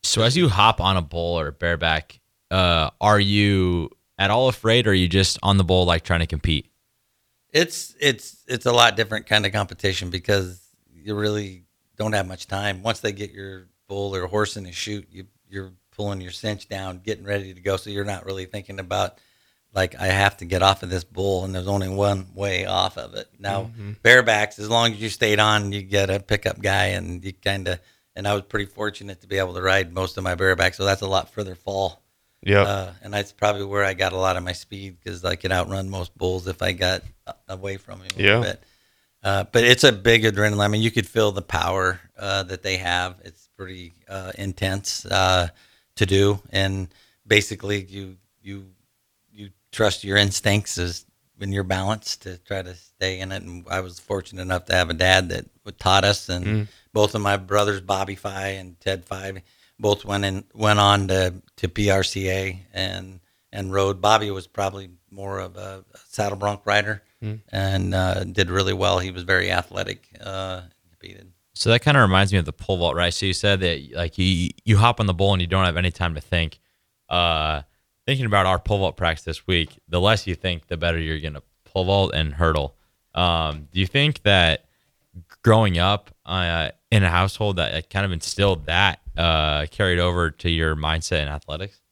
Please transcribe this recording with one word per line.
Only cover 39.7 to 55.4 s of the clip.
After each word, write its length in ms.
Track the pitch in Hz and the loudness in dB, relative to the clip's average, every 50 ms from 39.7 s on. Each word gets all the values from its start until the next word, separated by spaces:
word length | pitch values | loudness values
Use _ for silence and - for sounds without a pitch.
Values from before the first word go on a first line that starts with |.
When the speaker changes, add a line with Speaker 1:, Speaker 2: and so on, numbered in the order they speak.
| 127 - - | 6 8 8
Speaker 2:
a 80 | 139 | 4
big 320 | 113 98 98 117 117 113 110 | 4 6 4 4 4 6 4
adrenaline. 400 | 110 101 101 104 107 104 101 104 | 2 2 2 0 0 2 2 0
I 20 | |
mean, 140 | 101 107 107 | 2 2 2
you 80 | 110 113 | 0 0
could 180 | - 117 98 | 0 -2 -4
feel 240 | - - 117 110 107 | 0 0 2 2 2
the 120 | 95 98 90 | 0 -4 -6
power, 560 | - - 82 85 85 92 95 92 92 90 87 - _ _ | -4 -4 -2 0 0 0 0 0 -2 -2 -4 -12 _ _
uh, 240 | - 98 98 98 98 95 | -10 -6 -4 -2 -2 -2
that 200 | 90 95 90 - | -4 -10 -8 -4
they 140 | 98 95 | -4 -4
have. 400 | 92 92 87 87 90 90 92 90 90 - | -2 -2 -2 -2 -2 -2 -4 -8 -14 -20
It's 240 | 95 - _ _ _ _ | -20 -20 _ _ _ _
pretty, 380 | - 98 92 92 92 90 85 82 _ _ - | -16 -16 -14 -14 -16 -18 -20 _ _ _ -14
uh, 220 | 95 95 92 92 - 95 | -14 -12 -12 -12 -10 -8
intense, 640 | 98 98 92 - 98 95 95 98 98 - - - - | -8 -8 -6 -4 -4 -4 -4 -4 -6 -8 -8 -8 -6
uh, 440 | - 95 98 92 92 92 90 87 87 _ _ _ _ _ _ _ _ _ | -2 0 2 4 4 4 2 2 -2 _ _ _ _ _ _ _ _ _
to 80 | - 107 | -2 0
do. 340 | 92 98 98 101 101 104 95 - - | 2 4 4 4 4 2 0 -6 -6
And 380 | - 98 98 95 95 98 92 85 _ _ _ _ _ _ _ | -2 -2 -2 0 -2 -4 -8 -10 _ _ _ _ _ _ _
basically, 560 | 107 104 107 101 - 104 90 - 101 104 101 95 | 2 2 2 2 0 -10 -10 -6 -4 -4 -4 -6
you, 320 | 92 95 101 98 92 92 90 _ _ _ _ | -10 -14 -16 -16 -16 -18 _ _ _ _ _
you, 320 | _ 98 98 98 95 92 92 95 _ _ _ _ _ _ _ _ _ _ | _ -16 -16 -16 -16 -20 _ _ _ _ _ _ _ _ _ _ _ _
you 200 | _ 104 104 101 _ _ _ _ | _ -20 -20 -20 _ _ _ _
trust 320 | - - 113 101 - - - | -2 0 0 0 0 -2 -4
your 140 | 98 98 | 0 2
instincts 640 | 104 104 101 95 - - 104 101 104 101 - - - | 2 2 2 0 0 0 2 2 2 0 -4 -6 -4
as, 260 | 87 87 85 - - _ _ _ _ _ _ | -4 -6 -6 -10 -14 _ _ _ _ _ _
when 140 | _ 98 98 | _ -8 -6
you're 120 | 98 98 95 | -4 -4 -2
balanced 600 | 92 95 92 95 98 110 107 - - - - - | -2 -2 -2 -2 -2 -4 -4 -6 -12 -12 -12 -12
to 140 | 98 90 87 | -18 -18 -18
try 240 | _ _ 101 95 92 | _ _ -8 -8 -8
to 100 | 90 90 | -10 -16
stay 460 | 87 _ _ _ _ 95 95 95 92 | -18 _ _ _ _ -4 -4 -4 -6
in 120 | 95 95 | -8 -8
it. 120 | 95 92 90 | -8 -10 -10
And 220 | 90 87 90 87 87 | -12 -16 -16 -10 -6
I 120 | 90 92 | -6 -6
was 180 | 92 92 87 - | -6 -8 -14 -20
fortunate 420 | - _ 101 98 90 - - 92 | -8 _ -6 -6 -6 -10 -12 -12
enough 240 | 92 92 92 90 - | -6 -4 -4 -4 -2
to 80 | - 95 | 0 0
have 160 | 90 90 82 | 0 2 0
a 40 | 82 | 0
dad 340 | 80 90 92 92 95 92 85 | 2 4 6 6 6 4 0
that 160 | 85 - | -6 -8